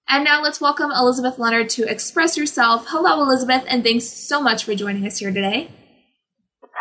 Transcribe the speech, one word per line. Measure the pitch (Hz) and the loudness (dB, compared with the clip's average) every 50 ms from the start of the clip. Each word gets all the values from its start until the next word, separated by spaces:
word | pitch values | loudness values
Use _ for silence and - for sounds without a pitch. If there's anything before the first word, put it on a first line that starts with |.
| _ | _
And | - 269 285 294 | -2 0 2 2
now | 302 294 302 | 2 2 2
let's | 302 294 294 - | 0 -2 -2 0
welcome | 311 285 294 320 302 294 | 0 0 0 0 -2 -2
Elizabeth | - 247 247 247 247 262 247 247 247 247 | 0 2 2 2 2 2 0 -4 -2 -2
Leonard | 233 226 226 233 226 220 | 0 0 2 0 0 0
to | - 247 220 - | -2 -2 -2 -2
Express | 208 - - - - 339 320 339 - | -2 -4 -6 -4 0 0 0 2 0
Yourself. | 302 294 294 - 233 240 233 233 233 - - | -2 -4 -2 0 2 2 4 2 2 0 -2
Hello, | - 311 339 349 311 302 | -2 2 2 2 4 4
Elizabeth, | 285 262 262 254 254 247 262 254 - - | 4 2 2 2 2 2 0 0 0 0
and | 254 247 | 0 0
thanks | 220 226 233 240 - - | 2 2 2 0 -2 -4
so | - - - - 294 294 | -8 -12 -6 -2 -2 0
much | 285 233 220 - - | 2 0 0 0 -2
for | 226 208 | -4 -4
joining | 196 202 202 202 196 196 | -2 -2 -4 -2 -2 -4
us | 214 - - | -4 -4 -4
here | 208 196 | -4 -4
today. | 185 196 196 196 214 269 339 - - - _ _ _ _ _ _ _ _ _ _ _ _ _ _ _ _ - - - - | -2 0 0 0 -2 -2 -4 -8 -12 -20 _ _ _ _ _ _ _ _ _ _ _ _ _ _ _ _ -20 -14 -6 0